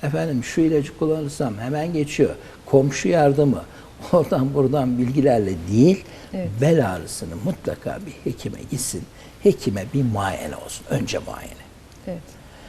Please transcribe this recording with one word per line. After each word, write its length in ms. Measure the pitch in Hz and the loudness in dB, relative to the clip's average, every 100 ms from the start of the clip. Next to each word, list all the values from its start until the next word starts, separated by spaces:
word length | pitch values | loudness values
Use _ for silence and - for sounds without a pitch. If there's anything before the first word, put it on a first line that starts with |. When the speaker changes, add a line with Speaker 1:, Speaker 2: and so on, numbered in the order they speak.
Speaker 1:
Efendim 420 | 147 156 165 135 | -4 -2 -2 -2
şu 160 | 117 - | -2 2
ilacı 380 | 160 156 139 - | 2 2 0 -2
kullanırsam 600 | 156 156 143 - 139 104 | 0 0 -4 -4 -4 -4
hemen 340 | 120 147 165 | -4 -4 -2
geçiyor. 420 | 165 143 - 127 - - - - | -2 -2 2 2 0 -14 -20 2
Komşu 420 | 139 143 - 190 | 4 4 2 2
yardımı, 540 | 170 147 139 143 95 - - - | 4 4 4 4 2 -4 -16 -20
<laughs> 260 | - - | -18 0
oradan 420 | 175 147 165 131 | 2 2 0 0
buradan 440 | 143 131 143 127 123 | 2 2 2 0 0
bilgilerle 540 | 123 139 139 117 98 92 85 | 0 4 4 4 2 -2 0
değil, 320 | 107 151 190 - - - | 6 6 6 -2 -18 -12
Speaker 2:
Evet. 140 | 190 180 104 | -8 -6 0
Speaker 1:
bel 300 | 143 165 113 | 4 4 2
ağrısını 440 | 90 82 - 82 80 | -2 -8 -10 -10 -6
mutlaka 540 | 180 175 - 78 - 60 202 | -6 -4 -6 -6 -6 -8 -10
bir 240 | - - | -10 -8
hekime 280 | 120 - - - | -6 -8 -10 -8
gitsin. 320 | 139 - 90 - - - - | -8 -6 -8 -10 -16 -20 0
Hekime 420 | 208 - - 101 95 | 2 2 0 -4 -2
bir 80 | 139 | 0
muayene 540 | 127 107 95 87 78 67 | 0 0 -2 -4 -6 -10
olsun, 300 | - - - | -12 -14 -4
önce 280 | - - - | -4 -2 -6
muayene. 340 | - - - - - - - - - | -6 -10 -14 -18 -20 -20 -20 -16 -12
Speaker 2:
Evet. 120 | 170 - - - - | -12 -14 -20 -20 -20